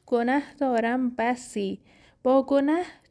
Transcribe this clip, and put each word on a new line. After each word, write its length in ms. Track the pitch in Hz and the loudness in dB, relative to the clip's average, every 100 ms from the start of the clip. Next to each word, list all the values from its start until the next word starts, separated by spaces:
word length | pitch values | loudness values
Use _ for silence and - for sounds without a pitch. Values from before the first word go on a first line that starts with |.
| - | -2
«گنه 380 | 233 240 285 - - | 0 2 0 -2 -4
دارم 520 | 269 233 226 254 247 247 | 0 0 0 0 -2 -2
بسی، 640 | 233 247 - 208 196 196 _ _ _ _ | -2 -2 -6 -6 -4 -6 _ _ _ _
با 200 | 254 269 | 2 2
گنه 380 | 262 277 277 330 359 - _ | 4 2 2 0 -2 -12 _